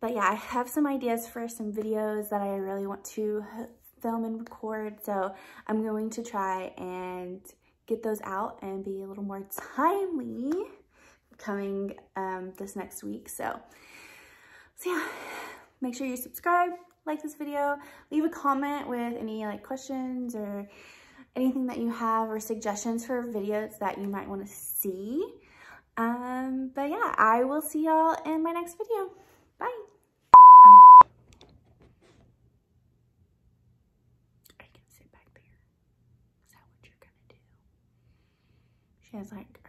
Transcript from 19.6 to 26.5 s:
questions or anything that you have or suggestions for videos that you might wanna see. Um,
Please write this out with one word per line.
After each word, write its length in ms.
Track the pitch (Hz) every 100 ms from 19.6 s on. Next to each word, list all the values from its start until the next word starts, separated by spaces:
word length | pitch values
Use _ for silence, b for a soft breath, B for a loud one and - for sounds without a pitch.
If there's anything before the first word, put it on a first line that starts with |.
questions 720 | - 269 - 262 254 254 247
or 340 | 226 208 202 202 B B B B B B -
anything 300 | 262 262 254
that 100 | -
you 120 | 233
have 380 | 233 226 226 220
or 120 | 220
suggestions 680 | 214 220 214 202 233 233 233
for 160 | 254
videos 560 | 240 214 202 214 214 -
that 200 | 196 -
you 100 | 202
might 200 | 196 190
wanna 180 | 196 202
see. 800 | - - - 202 185 202 277 427 - B B B B _ -
Um, 760 | 226 240 247 254 262